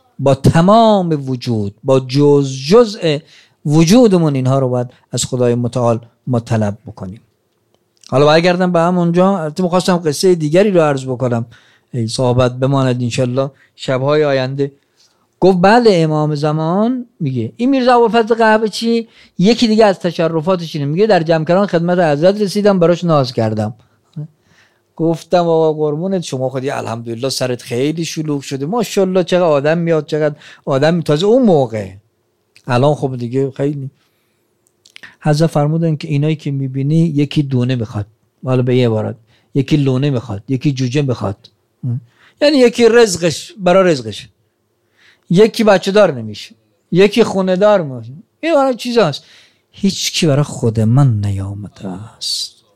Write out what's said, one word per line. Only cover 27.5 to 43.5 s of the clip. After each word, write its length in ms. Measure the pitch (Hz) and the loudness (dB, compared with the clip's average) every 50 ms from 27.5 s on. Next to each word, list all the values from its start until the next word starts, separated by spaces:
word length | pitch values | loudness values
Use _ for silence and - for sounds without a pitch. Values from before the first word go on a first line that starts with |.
| 123 117 | -6 -6
خیلی 440 | - - 120 120 135 151 160 170 165 | -8 -6 -4 -2 -2 -2 -4 -4 -8
شلوغ 360 | 151 - 165 156 151 147 143 | -8 -8 -8 -6 -6 -6 -6
شده، 240 | 135 - 143 131 139 | -6 -8 -10 -8 -6
ماشاءالله 580 | 151 220 247 214 - - 202 190 190 185 190 175 | -4 -4 -4 -4 -2 -2 -2 0 0 0 -2 0
چقدر 200 | - 185 175 180 | 0 0 0 2
آدم 340 | 165 147 139 135 151 165 | 2 2 2 0 0 -2
میاد، 280 | 175 170 165 165 156 147 | 0 0 -2 -2 -2 -2
چقدر 300 | - 156 151 156 147 147 - - - - - _ | -4 -4 -2 -2 -2 -4 -6 -14 -20 -20 -12 _
آدم 280 | - 139 135 143 156 175 | -4 0 0 2 2 0
می-، 100 | 170 151 | 0 0
تازه 220 | - 151 151 190 | -2 -2 0 2
اون 180 | 202 226 269 254 | 2 2 4 4
موقع." 480 | 214 170 143 131 110 113 107 101 92 95 101 _ _ _ _ _ _ _ _ _ _ _ _ _ | 4 4 2 2 0 -4 -8 -8 -10 -12 -18 _ _ _ _ _ _ _ _ _ _ _ _ _
الان 280 | - 127 120 135 147 147 | -2 0 2 2 2 0
خب 200 | - 147 135 127 | 0 -4 -6 -6
دیگه 340 | 120 120 117 123 135 135 135 | -8 -8 -6 -4 -4 -4 -4
خیلی. 380 | - - 139 143 147 143 135 135 - _ _ _ _ _ _ _ _ _ _ _ _ _ _ _ _ _ _ _ - - - - _ _ | -4 -4 -4 -4 -4 -6 -10 -14 -16 _ _ _ _ _ _ _ _ _ _ _ _ _ _ _ _ _ _ _ -20 -20 -20 -20 _ _
حضرت 280 | - 156 151 147 165 160 | -2 0 0 2 0 0
فرمودن 460 | - 156 147 147 160 165 165 165 156 | 0 0 0 0 0 -2 -2 -2 -2
که 120 | 147 - | -4 -4
اینایی 280 | 156 151 143 147 156 160 | -4 -2 -2 0 -2 -2
که 160 | 156 - 147 | -4 -6 -6
می‌بینی 440 | 139 135 135 131 131 135 135 143 156 | -6 -6 -6 -6 -6 -4 -2 0 2
یکی 480 | 165 165 170 147 143 147 139 - 156 147 | 2 2 2 0 0 -2 0 0 -2 -2
دونه 320 | 135 135 123 123 123 131 | 0 0 -2 0 0 -2
می‌خواد، 300 | 120 110 - - 110 107 - _ _ _ _ _ _ - | -4 -4 -6 -6 -8 -8 -10 _ _ _ _ _ _ -4
حالا 160 | 131 127 127 | -2 -2 0
به 140 | 127 127 123 | 0 2 2
یه 120 | 127 123 | 2 2
عبارت، 280 | 117 110 107 107 107 110 - _ _ _ _ _ _ - | 2 0 -2 -2 -4 -8 -10 _ _ _ _ _ _ -4
یکی 240 | 143 135 - 156 | -2 0 0 0
لونه 320 | 147 139 135 127 127 143 147 | 0 2 0 0 0 0 -2
می‌خواد، 340 | 139 120 - - 101 101 - | -2 -4 -6 -8 -10 -10 -6
یکی 240 | - 135 123 - 151 | -6 -6 -2 -2 -2
جوجه 300 | 135 127 131 123 117 151 | -2 -2 -4 -2 -2 -2
می‌خواد، 480 | 143 131 117 - 104 98 101 - _ _ _ _ _ _ _ _ - 123 117 139 - _ _ _ _ _ _ - | -2 -2 -4 -4 -6 -8 -8 -10 _ _ _ _ _ _ _ _ -8 -8 -8 -8 -10 _ _ _ _ _ _ -2
یعنی 160 | 294 294 311 | 0 2 4
یکی 320 | 269 247 240 233 - 240 226 | 4 4 4 4 4 2 4
رزقش، 640 | 220 240 233 208 175 165 170 170 143 - - - | 6 4 4 4 2 -2 -2 -4 -4 -6 -10 -16